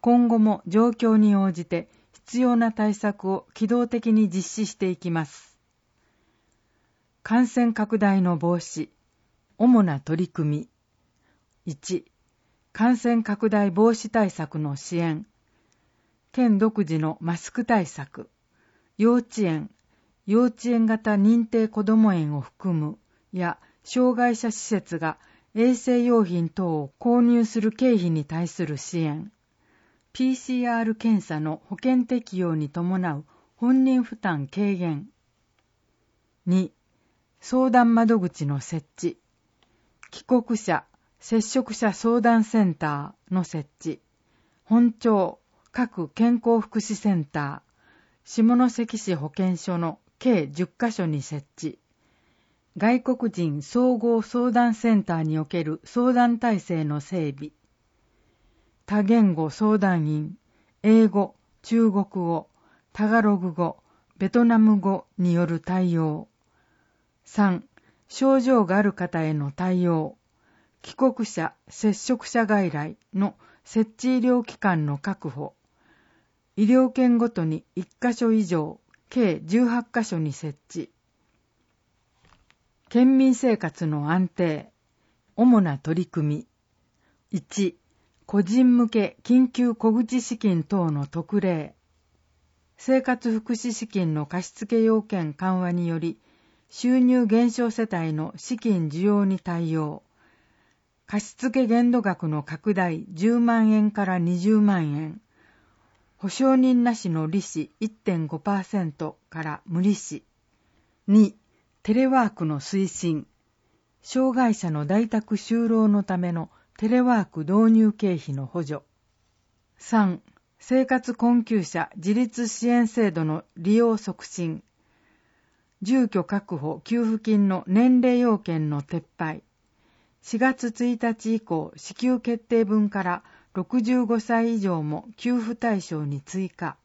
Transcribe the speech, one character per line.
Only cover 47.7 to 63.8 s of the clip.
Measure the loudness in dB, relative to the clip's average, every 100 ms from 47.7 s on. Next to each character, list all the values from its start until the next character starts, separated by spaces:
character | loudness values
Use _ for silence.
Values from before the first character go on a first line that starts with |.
| _ _ _ _ _
下 | _ 2 4 4 2
関 | 0 -6 -6
市 | -4 -4
保 | -6
健 | -2 -2 -2
所 | -4 -4
の | -4 -8 _ _
計 | 0 0 0
十 | -6 -6
カ | _ -6
所 | -2 -4
に | -4
設 | -6 -12 -14 _
置。 | -12 -12 _ _ _ _ _ _ _ _ _ -2
外 | 0 0
国 | 0 -2 -2
人 | -2 -4 -4
総 | -4 0 2 2
合 | 0 0
相 | 0 -2 0
談 | 2 2
セ | 0 2
ン | 2
タ | 2 -2
ー |
に | -2 -2
お |
け | -4 -4
る | -4 -6
相 | -6 -2 2
談 | 2 2 2
体 | 0 -2
制 | -2 -4
の | -2 -4
整 | -6 -6 -4
備。 | -6 -14 _ _ _ _ _ _ _ _ _ _ _ _ _ -4
多 | -2
言 | 2 4 4
語 | 2 -4
相 | -2 0 2
談 | 2 0 -2
員、 | -4 -6 -12 _ _ _ _
英 | 4 6 6
語、 | 2 -4 _ _ _
中 | -4 2 2
国 | 2
語、 | -4 -4 -4 -4 -6 _ _ _ _
タ | -4 0
ガ | 2
ロ | 2 2
グ | -2
語、 | -2 -4 -4